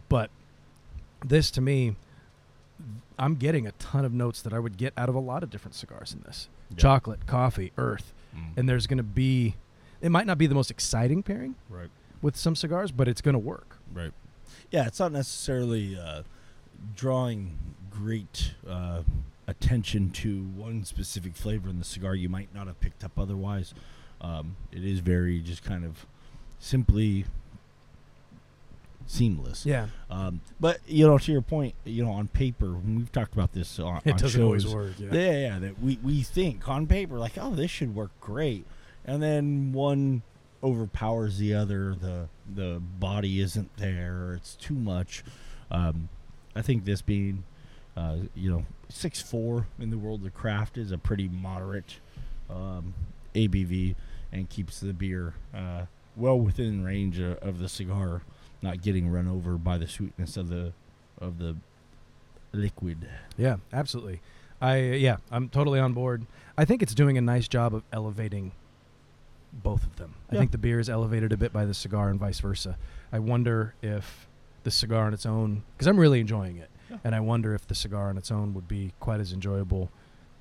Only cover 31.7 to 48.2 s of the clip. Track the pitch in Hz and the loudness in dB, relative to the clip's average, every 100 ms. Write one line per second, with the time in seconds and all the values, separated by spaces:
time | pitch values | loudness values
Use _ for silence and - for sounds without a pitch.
31.7 | - - 113 117 101 104 - 131 123 101 | -4 -6 -2 0 -2 0 0 0 0 -2
32.7 | 87 95 113 117 - 107 101 85 95 82 | 0 0 -2 0 -2 0 0 0 0 -6
33.7 | - 85 87 151 92 135 117 113 101 104 | -4 -4 0 2 4 4 6 6 6 2
34.7 | 107 101 92 101 160 185 143 127 98 98 | -2 -4 -6 0 2 4 2 0 -2 -4
35.7 | 95 127 123 131 143 120 180 180 107 139 | -2 -2 0 0 0 0 0 0 -2 -4
36.7 | 135 156 - 123 123 113 196 269 165 170 | -2 2 2 2 -4 -6 -6 -4 -2 -2
37.7 | - 131 104 101 - - 120 151 101 - | -2 -4 -4 -8 -10 -8 -2 -2 -2 -8
38.7 | - - - - 143 151 147 147 143 135 | -18 -20 -16 -6 -2 2 2 2 0 0
39.7 | 131 139 139 139 127 - - - - 135 | 0 2 2 2 0 -4 -18 -20 -4 0
40.7 | 117 107 - 110 113 107 98 104 104 104 | 0 -2 -2 0 0 0 0 2 2 2
41.7 | 98 98 92 92 87 82 - 104 98 92 | 0 -2 -4 -4 -6 -8 -12 -12 -6 -4
42.7 | 87 87 92 95 104 98 95 98 107 95 | -4 -8 -4 -2 0 0 2 0 -2 -4
43.7 | - 98 90 87 90 90 90 - - - | -4 -2 -2 -4 -4 -6 -8 -10 -12 -6
44.7 | 139 107 90 92 - - - - - - | -2 0 -2 -4 -8 -14 -16 -14 -14 -4
45.7 | 90 85 80 80 - - - - 107 110 | 0 2 0 -6 -10 -16 -18 -10 -4 0
46.7 | 117 98 98 - 101 98 95 92 - - | 2 2 0 0 0 0 -4 -8 -16 -20
47.7 | - - 85 82 80 | -20 -12 -6 -4 -4